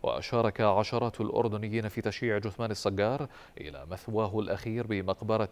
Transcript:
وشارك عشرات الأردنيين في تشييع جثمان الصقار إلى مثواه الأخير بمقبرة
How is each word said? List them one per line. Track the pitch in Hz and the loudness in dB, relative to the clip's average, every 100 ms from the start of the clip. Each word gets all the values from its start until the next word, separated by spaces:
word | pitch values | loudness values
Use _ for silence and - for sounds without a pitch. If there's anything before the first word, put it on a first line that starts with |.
وشارك | - 60 - 120 110 101 | -2 -2 0 2 2 4
عشرات | 107 98 107 117 117 - | 4 4 2 0 0 -2
الأردنيين | 107 110 113 104 107 110 107 | 0 2 2 0 -2 -2 -2
في | 113 | -2
تشييع | 107 - 117 104 | -4 -2 0 0
جثمان | 104 95 113 | -2 -4 -4
الصقار | 104 123 98 104 139 139 - - - | 0 0 2 2 0 -4 -10 -20 -14
إلى | 76 71 80 | -12 -12 -10
مثواه | 92 - 107 107 107 | -10 -2 0 2 0
الأخير | 104 101 117 113 110 | 0 -2 -2 -4 0
بمقبرة | 101 95 95 107 110 104 | 0 0 -2 2 2 2